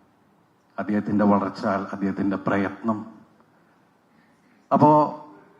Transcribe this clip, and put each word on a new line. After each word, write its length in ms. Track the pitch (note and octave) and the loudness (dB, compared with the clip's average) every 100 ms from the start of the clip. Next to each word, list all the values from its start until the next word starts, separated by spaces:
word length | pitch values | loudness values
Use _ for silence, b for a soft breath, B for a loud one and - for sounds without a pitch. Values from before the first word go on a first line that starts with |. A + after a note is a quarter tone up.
| _ _ _ _ _ _ _ - | _ _ _ _ _ _ _ -10
അദ്ദേഹത്തിൻ്റെ 460 | F#2+ G#2 G2 G#2+ G#2 | -4 -2 0 2 4
വളർച്ച, 320 | G2+ G2 - A2 G2 G2 G2 | 2 0 -4 -4 -4 -6 -6
അദ്ദേഹത്തിൻ്റെ 420 | G2 F#2+ G2 F#2+ - | -4 -2 -2 -2 -2
പ്രയത്നം. 500 | G2+ F#2+ G2 A2+ G#2+ - - - _ _ _ _ _ _ _ _ _ _ _ _ _ - | -2 -2 -6 -6 -6 -8 -18 -20 _ _ _ _ _ _ _ _ _ _ _ _ _ -2
അപ്പോ 160 | - C#3+ D3+ D3 - - - - | 4 6 6 4 -4 -16 -20 -20